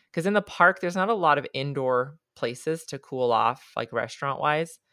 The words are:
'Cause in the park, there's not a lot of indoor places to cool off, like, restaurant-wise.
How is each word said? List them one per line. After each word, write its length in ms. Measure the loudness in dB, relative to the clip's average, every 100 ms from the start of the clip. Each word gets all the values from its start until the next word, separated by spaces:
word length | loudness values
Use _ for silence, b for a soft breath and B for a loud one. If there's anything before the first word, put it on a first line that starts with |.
| _
'Cause 120 | -4 0
in 80 |
the 80 | 0
park, 380 | 0 4 4 4
there's 140 | -2 -2
not 140 | -2
a 40 | 2
lot 220 | 2 2
of 100 | 0
indoor 640 | -4 -4 -2 0 0 -2 -8 _ -6
places 500 | -6 -4 -6 -6 -6
to 120 | -14
cool 320 | -8 -2 2
off, 420 | 4 2 0 -6 -8
like, 160 | -4
restaurant-wise. 880 | -4 -4 -4 -6 -2 0 0 -2 -10 _